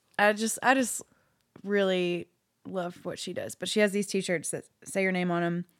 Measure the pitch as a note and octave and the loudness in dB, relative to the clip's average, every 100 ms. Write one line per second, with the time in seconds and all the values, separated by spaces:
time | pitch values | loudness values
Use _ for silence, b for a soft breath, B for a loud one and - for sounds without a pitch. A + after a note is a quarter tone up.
0 | _ - G#3 G#3 A3 - A#3 C4+ B3 - | _ 2 4 4 0 0 2 4 2 -4
1 | - _ _ _ _ - F#3+ G3+ F#3+ F#3 | -10 _ _ _ _ -16 -2 2 2 2
2 | F3+ F3 - _ _ _ - F#3 F3 F3+ | 0 -2 -6 _ _ _ -10 -6 -6 -8
3 | F3+ D#3+ - F3+ G2 - F#3 G#3+ G#3 G3 | -10 -8 -8 -8 -8 -8 -2 2 4 2
4 | G3 F#3+ F#3 F3 - D3+ - _ - G3 | -2 -2 -2 -2 -2 -8 -10 _ -6 -2
5 | F#3+ F#3 F3+ E3+ E3+ E3+ F3 _ | 0 2 0 0 0 -2 -6 _